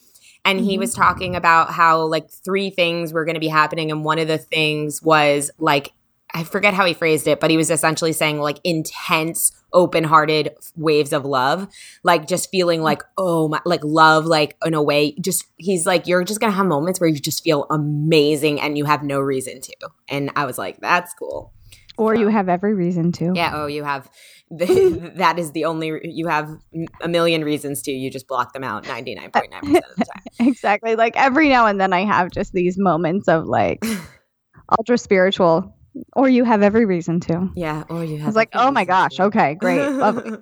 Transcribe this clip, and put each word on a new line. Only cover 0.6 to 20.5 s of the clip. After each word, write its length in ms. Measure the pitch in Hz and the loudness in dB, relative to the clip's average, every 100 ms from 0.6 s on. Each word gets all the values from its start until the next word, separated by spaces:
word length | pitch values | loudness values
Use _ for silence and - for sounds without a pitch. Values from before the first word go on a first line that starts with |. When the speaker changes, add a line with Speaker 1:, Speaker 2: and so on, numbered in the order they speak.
| 202 | 0
Speaker 2:
Mm-hmm. 60 | 196 | -2
Speaker 1:
was 140 | 233 | -4
talking 420 | 196 180 175 185 180 | 0 0 2 -4 0
about 340 | 170 165 160 | 4 4 4
how, 280 | - 165 160 | 4 4 4
like, 260 | 160 160 156 | 2 -2 -4
three 400 | - - 196 196 | -14 -4 -2 -2
things 420 | 185 170 170 165 | -2 -2 -2 -4
were 140 | 160 160 | -4 -4
gonna 140 | 160 | -4
be 80 | 156 | 0
happening. 420 | 156 151 165 156 | 0 0 0 -4
And 140 | 156 | -4
one 140 | 151 156 | -2 -2
of 80 | 160 | 0
the 100 | 156 | -4
things 640 | 151 160 156 151 151 147 | -4 -2 0 0 -4 -4
was, 480 | 160 156 147 143 143 - | 2 4 4 2 -2 -4
like, 340 | 156 143 - - _ _ - | 0 0 -2 -14 _ _ -12
I 120 | 160 | -10
forget 280 | 165 196 202 | -6 -2 0
how 140 | 190 190 | 2 0
he 80 | |
phrased 320 | 160 165 156 156 | 2 0 2 2
it, 140 | 143 | 0
but 100 | 160 | 2
he 80 | 160 | 2
was 120 | 156 | 2
essentially 420 | 160 160 156 165 | 0 0 0 -2
saying, 240 | 156 156 147 | 0 -2 0
like, 180 | 147 143 | -4 -4
intense, 880 | 180 160 156 - - 165 160 165 - - _ | -2 -2 -4 -10 -2 -2 -2 -4 -6 -6 _
open-hearted 800 | 180 165 165 160 160 151 156 147 - - - | 2 4 2 4 4 4 0 -2 -8 -18 -4
waves 360 | 156 151 139 | 2 2 2
of 120 | 151 135 | -2 -2
love, 420 | 131 131 170 196 - - - | 0 0 0 -6 -14 -20 -4
like, 220 | 180 170 151 | 2 2 0
just 240 | 180 - | -4 -2
feeling 300 | 190 175 165 | 0 0 2
like, 200 | 156 147 - - | 0 -2 -6 -4
oh 300 | 185 165 156 | 0 0 0
my, 120 | 151 175 | -2 -2
like, 180 | 165 | -2
love, 400 | 151 160 160 156 | 0 4 6 6
like, 320 | 160 160 147 - | 4 2 0 -2
in 80 | 165 | -2
a 100 | 156 | 0
way, 300 | 147 147 151 - | 2 2 2 -2
just, 240 | 185 170 - _ | -4 -4 -8 _
he's 260 | 165 185 | -2 0
like, 220 | 185 175 - | 2 0 2
"You're 180 | 180 | 0
just 160 | 180 214 | 0 -2
gonna 120 | 226 | -2
have 120 | 190 190 | 0 0
moments 340 | 143 170 180 | 0 -2 0
where 80 | 170 | 0
you 80 | 147 | 0
just 240 | 151 - | -4 -4
feel 220 | - 147 - | 0 0 0
amazing 880 | 156 147 147 156 160 147 151 151 147 | -2 -2 -2 2 4 4 2 0 -2
and 160 | 151 147 | -2 -2
you 60 | 147 | -2
have 160 | 147 | -2
no 180 | 143 139 | -2 -4
reason 400 | 139 131 127 131 | -2 -4 -6 -14
to." 160 | - - 165 - - | -18 -18 -20 -20 -10
And 220 | 139 139 - | -6 -4 -4
I 100 | |
was 100 | 139 | -4